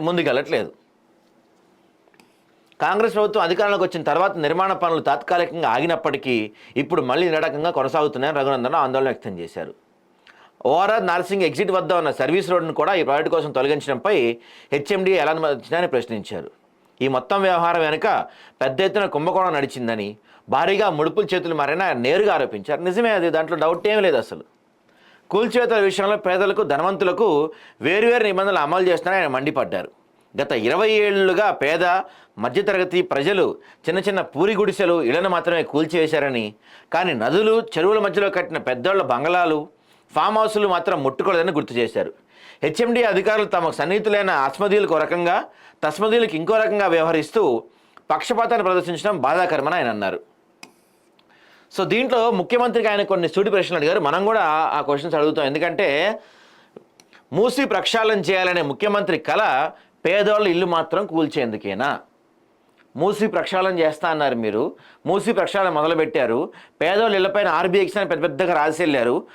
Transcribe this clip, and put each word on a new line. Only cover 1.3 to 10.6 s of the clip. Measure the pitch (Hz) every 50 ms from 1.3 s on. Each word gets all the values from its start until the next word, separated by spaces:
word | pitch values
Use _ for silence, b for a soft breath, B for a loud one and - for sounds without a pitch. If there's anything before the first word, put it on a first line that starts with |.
| _ _ _ _ _ _ _ _ _ _ _ _ _ _ _ _ _ _ _ _ _ _ _ _ _ _ _ _ _ _
కాంగ్రెస్ | - 160 185 208 226 226 -
ప్రభుత్వం | 214 214 214 214 214
అధికారంలోకి | 175 165 180 208 208 202 202 185
వచ్చిన | 185 180 - 170
తర్వాత | 143 151 147 165 185 196 196
నిర్మాణ | 175 151 147 165 175 190 196
పనులు | 185 - 175 170 165 151
తాత్కాలికంగా | - 143 143 147 - - 185 175 170 170 151 170 151 123
ఆగినప్పటికీ | 113 131 151 170 165 165 - 156 139 135 - 131 123 113 107 107 B B B B B
ఇప్పుడు | - 143 147 175 160
మళ్ళీ | 143 127 127 160 185 175
నిరడకంగా | 156 156 156 160 147 147 156 175
కొనసాగుతున్నాయని | 165 147 131 131 151 160 151 147 147 127 135 151 156 143
రఘునందన్ | 135 139 139 127 120 131 156
ఆందోళన | 160 139 127 127 135 135
వ్యక్తం | 135 113 - - 110 95 85
చేశారు. | 85 82 - 90 80 - - _ _ _ _ _ _ _ b b b b b b b b b _